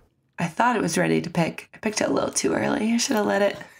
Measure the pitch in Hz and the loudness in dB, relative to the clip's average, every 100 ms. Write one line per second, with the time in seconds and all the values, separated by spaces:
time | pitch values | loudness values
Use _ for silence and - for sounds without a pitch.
0 | _ _ _ - 175 - 240 240 175 170 | _ _ _ -6 -6 2 2 2 0 0
1 | 165 160 165 - 160 - - - 220 - | 2 2 0 0 0 -2 -16 -8 -6 -2
2 | - - - - - - - - 214 233 | 0 0 0 -2 0 0 0 0 0 0
3 | - 226 208 202 202 - - - | 0 0 0 2 0 -2 -12 -20